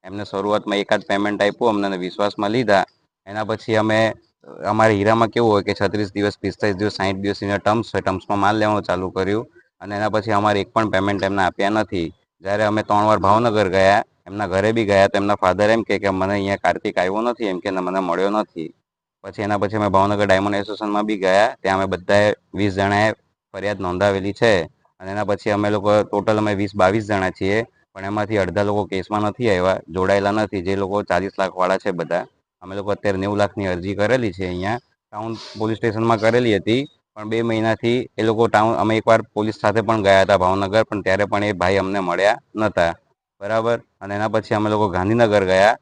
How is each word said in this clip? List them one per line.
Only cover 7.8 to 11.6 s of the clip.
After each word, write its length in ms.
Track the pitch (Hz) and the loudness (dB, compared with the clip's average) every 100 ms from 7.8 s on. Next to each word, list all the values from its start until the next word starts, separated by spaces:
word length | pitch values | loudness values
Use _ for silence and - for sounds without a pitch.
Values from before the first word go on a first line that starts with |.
| 107 | -2
હોય, 80 | 98 | -4
ટર્મ્સમાં 380 | 95 95 - 101 | -2 -4 -4 0
માલ 160 | 98 110 | 0 2
લેવાનું 280 | 107 107 | 0 0
ચાલુ 260 | 92 90 92 | -2 -4 -4
કર્યું 360 | 92 95 104 - - _ _ | -4 -2 -2 -6 -18 _ _
અને 160 | 92 104 | -10 -6
એના 140 | 107 | -2
પછી 220 | 107 101 | -2 0
અમારે 300 | 104 107 101 | 0 2 0
એક 100 | 95 | 0
પણ 160 | 117 107 | -2 0
પેમેન્ટ 340 | 95 98 101 | 0 0 -2
એમને 180 | 98 98 | -2 0
આપ્યા 280 | 90 - | -2 0